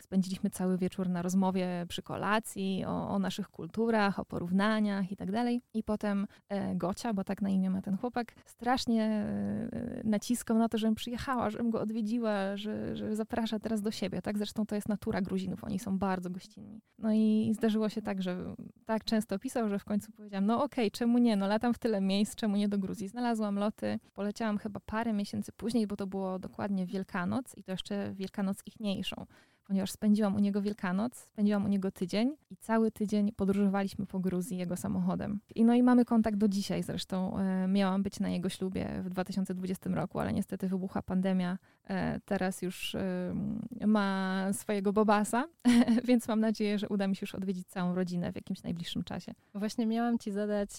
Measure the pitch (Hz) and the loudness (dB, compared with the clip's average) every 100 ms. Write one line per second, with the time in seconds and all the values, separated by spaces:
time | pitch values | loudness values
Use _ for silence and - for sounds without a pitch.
0 | - 190 185 190 196 - 185 185 180 - | -2 0 0 0 -4 -2 0 2 0 -2
1 | 185 180 175 185 190 190 180 175 175 - | -2 0 0 2 2 2 0 -2 -6 -8
2 | - - 175 214 - - 190 185 - 180 | -8 -4 0 0 0 -4 -2 -2 -2 -4
3 | - 202 190 196 196 - 165 214 226 220 | -2 -2 -2 -4 -8 -10 -8 -2 0 2
4 | 202 - - 165 175 190 208 220 208 196 | 2 0 -4 -4 0 2 2 2 2 0
5 | 185 202 180 208 240 240 - 220 214 214 | -2 -4 -4 0 0 -2 -4 -6 -2 -2
6 | 208 196 196 - - 202 196 185 175 208 | 0 0 -2 -8 -8 -4 -2 -2 -2 -2
7 | 240 196 190 196 196 190 185 185 202 190 | -2 -2 -2 -2 0 2 2 0 -2 -2
8 | 240 240 233 - - - 233 247 - 226 | -2 -4 -6 -8 -20 -6 0 0 2 2
9 | 220 214 208 202 202 208 - - - - | 2 0 -2 -2 -2 -4 -4 -6 -6 -4
10 | 220 208 - 240 - 220 226 226 220 220 | 0 0 0 -2 2 2 4 2 0 0
11 | - 240 - 247 208 214 233 220 214 220 | -2 -6 -2 0 0 0 0 0 -2 -2
12 | 208 240 220 208 196 202 208 214 220 220 | 0 0 0 0 0 -2 -4 -4 -4 -4
13 | 208 214 220 - 226 214 214 220 202 220 | -4 -2 -2 -2 -2 -2 -2 -2 -2 -2
14 | 190 185 202 208 208 - 214 208 202 202 | -4 -4 -4 -2 -2 -2 -2 -2 -2 -2
15 | - 196 185 190 190 - - 196 - 190 | -2 -2 -2 -2 -4 -6 -4 -4 -2 0
16 | 190 185 180 180 - - 208 - - - | 0 -2 -4 -8 -12 -18 -18 -18 -20 -6
17 | 220 220 220 214 220 214 226 214 214 214 | 2 4 6 4 4 2 2 2 0 -2
18 | 214 196 185 180 - - - - - 220 | -4 -2 -2 -4 -6 -10 -14 -12 -4 -2
19 | - 220 - 190 262 262 220 202 - 208 | 2 0 0 -4 -4 -2 0 -2 -2 -2
20 | 196 - 214 202 196 233 285 - 226 - | -4 -10 -8 0 2 2 2 0 -2 0
21 | 233 240 240 208 196 214 240 233 233 208 | 2 4 6 4 2 2 2 0 0 2
22 | 190 196 214 - 220 202 208 202 190 185 | 2 2 0 0 0 2 2 0 -2 -4
23 | 196 233 247 226 214 202 208 - 208 214 | -6 -4 -2 0 0 0 -2 -2 -4 -4
24 | - - 202 202 226 208 214 202 - 214 | -6 -6 -6 -2 -2 -2 -4 -8 -6 -4
25 | 233 208 202 208 - - 220 233 208 202 | -2 -2 -2 -4 -6 -6 -2 0 0 -2
26 | 196 196 190 185 - - 214 196 185 196 | -4 -4 -4 -4 -8 -6 -2 -2 -2 -4
27 | 190 196 180 220 269 - 196 185 - 202 | -4 -4 -2 -2 -4 -12 -8 -8 -4 -4
28 | 202 196 190 - 190 196 - - 208 190 | -4 -6 -8 -4 -4 -4 -8 -8 -4 -2
29 | 190 - - - _ _ - 196 196 - | -4 -8 -12 -18 _ _ -2 -2 -2 0
30 | 214 208 214 202 202 202 202 214 190 185 | 4 4 4 2 2 2 0 -2 -2 0
31 | 240 - - - 208 208 202 196 190 - | -2 -4 -12 0 2 4 2 2 0 -2
32 | 180 196 247 302 - 190 - 226 220 - | -2 2 0 0 -10 -12 0 2 2 0
33 | 208 214 202 - 196 196 202 196 196 - | 0 2 2 2 2 4 4 2 -2 -4
34 | 196 190 185 180 180 180 175 180 190 190 | -6 -2 0 0 -2 -4 -4 -4 -2 0
35 | 180 175 208 208 - - 226 240 247 247 | 0 0 -2 -6 -4 4 6 8 8 6
36 | 240 233 220 208 214 196 196 175 180 - | 6 4 4 4 2 2 0 -2 -2 -4
37 | - 185 185 - 190 185 185 196 196 190 | -4 -4 -2 -2 0 0 2 2 2 2
38 | 196 - 185 180 175 - 190 190 - - | 0 -2 -2 0 -2 -2 -4 -4 -4 -4
39 | 185 185 185 190 190 185 185 190 185 180 | -6 -4 -4 -2 -2 -4 -4 -4 -4 -2
40 | 190 - 196 220 202 190 190 190 185 - | -2 -2 -2 -2 -2 -4 -2 -2 -4 -6
41 | - 185 190 190 180 185 _ _ - 190 | -2 0 2 0 0 -4 _ _ -8 -4
42 | 160 - - 196 185 190 180 - - - | -2 -4 -2 -2 -2 -2 -6 -6 -6 -4
43 | 196 180 180 180 - - - - 208 214 | -2 -2 -4 -4 -4 -4 -8 -2 2 4
44 | 196 190 190 190 190 202 - 208 196 202 | 4 0 0 0 0 -2 -2 -2 2 4
45 | 214 208 208 233 311 _ 247 240 226 226 | 6 4 4 0 -2 _ 6 8 8 6
46 | 240 247 - 220 220 214 214 208 202 202 | 6 4 4 2 2 2 2 2 0 2
47 | 196 196 202 - 190 185 185 196 180 180 | 2 0 -2 -4 -2 -4 -4 -2 0 2
48 | 180 175 175 185 - 190 - 170 170 170 | 0 0 -2 -4 -6 -6 -4 -4 -4 -4
49 | 170 190 - - _ 208 214 - 226 226 | -4 -6 -10 -14 _ -6 -4 0 0 2
50 | 240 233 - 196 208 208 202 | 2 0 -2 -2 0 0 -2